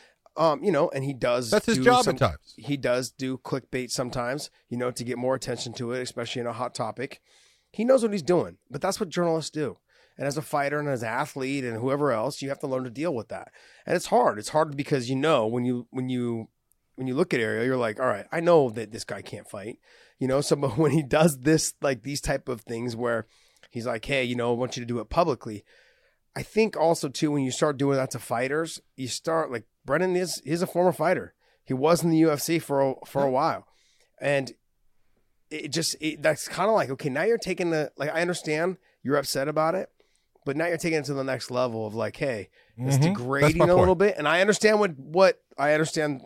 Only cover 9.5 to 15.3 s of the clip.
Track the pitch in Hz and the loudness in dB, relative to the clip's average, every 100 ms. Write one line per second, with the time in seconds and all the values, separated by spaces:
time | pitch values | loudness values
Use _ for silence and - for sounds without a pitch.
9.5 | 151 135 87 _ _ _ - 135 139 139 | -6 -6 -8 _ _ _ -6 -4 -4 -4
10.5 | 147 143 147 147 127 113 120 143 139 131 | -2 0 -2 -2 -2 -2 -2 -4 -4 -4
11.5 | 139 123 110 131 143 143 110 120 - 135 | -4 -4 -4 -2 0 2 2 -2 -4 -8
12.5 | 139 143 131 127 113 170 127 104 92 - | -6 -4 -4 -6 -6 -4 -4 -6 -12 -14
13.5 | - - - - 175 - 220 233 107 104 | -20 -20 -18 -2 -2 2 4 4 2 -2
14.5 | 151 156 139 139 139 120 131 151 | 0 0 -2 -2 -2 0 0 2